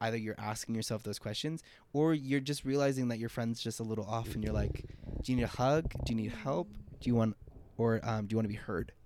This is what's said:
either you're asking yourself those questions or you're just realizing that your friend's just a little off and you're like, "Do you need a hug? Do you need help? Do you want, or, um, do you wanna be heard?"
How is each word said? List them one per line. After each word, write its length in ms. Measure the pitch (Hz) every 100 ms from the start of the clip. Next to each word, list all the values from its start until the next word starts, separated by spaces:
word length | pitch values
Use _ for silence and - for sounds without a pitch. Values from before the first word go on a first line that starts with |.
either 160 | 113 113
you're 220 | 107 -
asking 360 | 107 110 - 113
yourself 280 | - 110
those 160 | 107 101
questions 440 | 104 107 151 160 - - -
or 200 | 143 156
you're 260 | 156 135 139
just 220 | 135 143 135
realizing 420 | 139 139 131 123
that 100 | 117
your 100 | 117
friend's 320 | - 117 117
just 180 | 117 -
a 40 |
little 220 | 110 110 101
off 300 | 117 113 110
and 80 |
you're 100 | 107
like, 320 | 107 104 - - - - -
"Do 80 | -
you 60 | 127
need 60 |
a 40 | 117
hug? 460 | - 131 151 165 - 123
Do 60 |
you 20 | 113
need 140 | 104
help? 360 | - 139 160 190 - - -
Do 100 | 123
you 60 | 120
want, 200 | 110 101 - - - -
or, 220 | 113 113 117
um, 200 | 110 101
do 60 |
you 40 | 110
wanna 120 | 110
be 40 | 107
heard?" 360 | - 92 - -